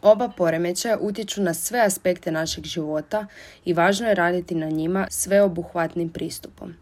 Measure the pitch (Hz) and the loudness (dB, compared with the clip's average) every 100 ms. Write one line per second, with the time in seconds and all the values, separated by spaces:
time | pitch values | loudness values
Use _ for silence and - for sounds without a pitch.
0 | 208 214 240 - 175 160 175 180 240 214 | 6 6 4 0 0 2 0 -2 -2 0
1 | 214 202 208 - 185 165 - 240 214 190 | -2 -4 -8 -2 -2 -2 -4 2 2 2
2 | 185 180 - 160 160 - 156 - 151 151 | -2 -2 -2 -4 -4 -6 -8 -6 -4 -4
3 | 151 214 208 - - - - 170 175 202 | -4 -6 -6 -14 -20 -12 -2 2 4 2
4 | 233 190 175 180 175 165 156 156 160 190 | 2 2 2 0 -2 -4 -2 -2 0 -2
5 | 190 - - 196 202 170 170 175 165 170 | -2 -6 2 4 4 2 -6 -4 -4 -2
6 | 170 170 160 - - - - 165 | -6 -6 -8 -10 -16 -16 -16 -16